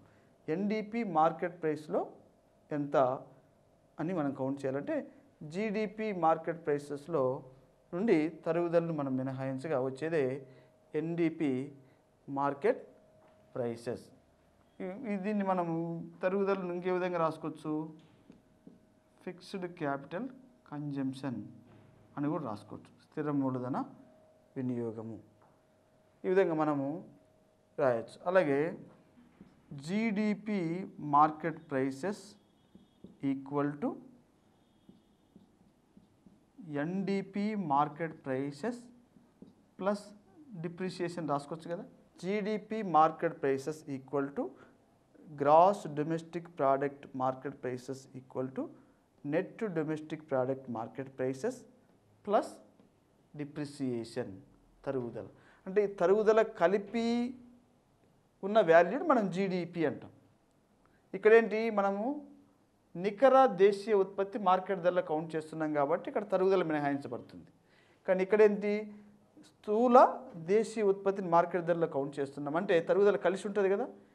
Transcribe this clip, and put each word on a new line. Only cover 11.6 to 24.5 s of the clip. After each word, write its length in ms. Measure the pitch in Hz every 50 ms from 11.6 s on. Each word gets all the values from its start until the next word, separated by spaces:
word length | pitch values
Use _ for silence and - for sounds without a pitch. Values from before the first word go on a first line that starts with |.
| 139 139 - - - - _ _ _ _ _ _ _ - 139 139
మార్కెట్ 420 | 139 139 - - - 220 - - - - - _ _ _ _ _ - - _ _ _ _ -
ప్రైసెస్. 500 | 127 120 120 117 117 - 127 110 95 - - - - _ _ _ _ _ _ _ _ _ _ _ -
ఈ, 60 | 190 180 190 233 262 214
ఈ 20 | 202 190 185
దీన్ని 200 | 214 214 202 196 190
మనం 140 | 185 180 170 170 165 165 170 170 170 170 170 - - - 196
తరుగుదలను 480 | 180 190 202 196 196 196 190 180 175 175
ఇంకే 160 | 180 175 185 180 180
విధంగా 200 | 180 180 180 165 165
రాసుకోవచ్చు? 460 | 156 156 160 160 156 156 - - 156 151 156 160 160 - - - - - _ _ - - - _ _ _ _ _ - - - _ _ _ _ _ _ _ - -
ఫిక్స్డ్ 420 | 185 175 175 - - - 190 180 170 175 -
క్యాపిటల్ 480 | 156 143 139 139 147 - 165 185 254 254 - - - - _ _ _ -
కన్జంప్షన్ 680 | 147 147 147 147 139 139 131 135 131 - - 135 117 104 - - - - - - - - - - - - - _ -
అని 120 | - 147 147
కూడా 120 | 170 175 143 113
రాసుకోవచ్చు, 400 | 104 104 - - 110 - - - - _ _
స్థిర 260 | _ _ 156 147 151 143 139
మూలధన 380 | 135 131 127 123 123 127 139 240 - - - - - - - - - _ _ _ _ _